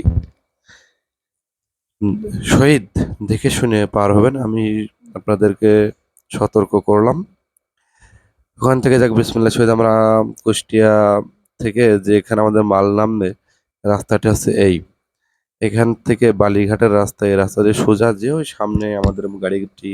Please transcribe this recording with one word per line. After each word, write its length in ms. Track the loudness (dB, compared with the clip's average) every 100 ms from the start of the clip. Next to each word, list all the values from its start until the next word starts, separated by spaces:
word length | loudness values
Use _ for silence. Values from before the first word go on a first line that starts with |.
| 0 -2 -6 _ _ _ _ -20 _ _ _ _ _ _ _ _ _ _ _ -8
উম, 140 | -6 -4 -8 -10 -2
সহিত 360 | 2 4 2 -2 -6 -6 -8
দেখে 260 | -6 -4 -2
শুনে 300 | -2 -2 0 0
পার 160 | 0 2
হবেন। 200 | 2 2 0
আমি 200 | -4 -4 -2 -4 -8 _ -20 -12
আপনাদেরকে 560 | -4 0 0 2 2 2 0 -4 _ _ -12
সতর্ক 400 | -6 -2 0 0 -2
করলাম। 340 | 0 0 2 -2 -8 _ _ _ _ _ _ _ _ _ _ _ _ -4
ওখান 180 | 0 2
থেকে, 140 | 2 2
যাক, 120 | 2 0
বিসমিল্লাহ 380 | 0 0 0 2
সহিত 140 | 0
আমরা 240 | 2 2 2 2 0 -2 -6
কুষ্টিয়া 520 | -4 -4 -2 2 4 4 4 0 -2 _ _ -8
থেকে 240 | -6 0 2 2
যে 140 | 2 0
এখানে 220 | 0 0
আমাদের 220 | 0 2 2
মাল 220 | 2 2 0
নামবে, 340 | -2 -2 -6 -8 _ _ _ _
রাস্তাটি 420 | -2 -2 -2 -2 0
হচ্ছে 240 | 0 0 0 2
এই, 80 | 0 -4 _ _ _ _ _ _ -8
এখান 280 | -4 0 0 -2
থেকে 240 | -2 0 2
বালিঘাটের 580 | 2 2 2 0 0 2
রাস্তা, 320 | 2 0 -2 -2
এই 100 | 0
রাস্তা 240 | 0 0
দিয়ে 160 | 0 2
সোজা 300 | 2 2 2
যে 160 | -2 -4
ওই 120 | -6 -6
সামনে 360 | -8 -6 -4 -4 -2
আমাদের 260 | -4 -4 -8 -6
গাড়িটি 500 | -6 -6 -8 _ -12